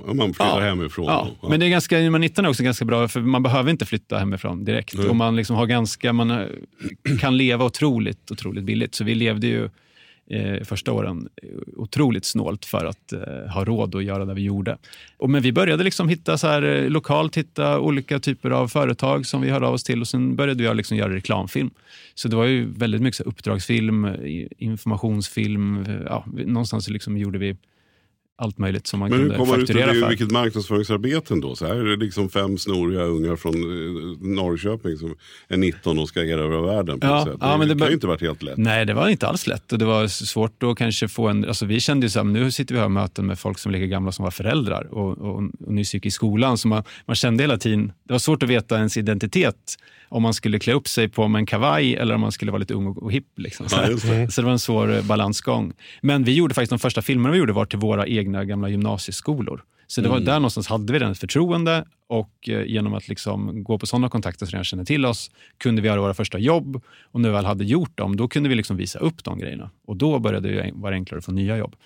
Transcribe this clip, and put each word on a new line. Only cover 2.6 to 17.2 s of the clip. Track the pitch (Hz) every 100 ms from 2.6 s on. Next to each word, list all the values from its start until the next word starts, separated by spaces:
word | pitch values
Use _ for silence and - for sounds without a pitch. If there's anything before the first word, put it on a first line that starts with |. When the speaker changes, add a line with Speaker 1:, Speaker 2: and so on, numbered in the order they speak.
Speaker 2:
ganska | 127 120 117
bra, | 117 117
för | 123
man | 120 127
behöver | 127 135 131
inte | 165 101
flytta | 113 - 104
hemifrån | 98 95 98 90 104
direkt. | 113 104 95
Speaker 1:
Nej. | 101
Speaker 2:
Och | 117
man | 117 113
liksom | 104 113
har | 117
ganska, | 120 110 - 120
man, | 117 117
eh, | 117 98 - - - - - - 135
kan | 139 127
leva | 131 120 123
otroligt, | - 147 120 104 101 -
otroligt | 110 98 98
billigt. | 98 110 117 -
Så |
vi | 107 113
levde | 113 107 117
ju, | 113 107 - _ _ - _ -
eh, | 107 101 101
första | 107 104 131
åren | 110 104 - - - - - - -
otroligt | 110 - 143 104 -
snålt | 110 104 101 -
för | 101 82
att, | 98 -
eh, | - - 65 -
ha | 98 98
råd | 113 104 95
att |
göra | 98 98 98
det |
vi | 98
gjorde. | 98 101 92 - - - - -
Och, | 131
men | 143
vi | 127
började | 123 185 156
liksom | 185 - 170
hitta | 170 - 160
så | 165
här, | 147
eh, | 143 143 135
lokalt, | 151 - 147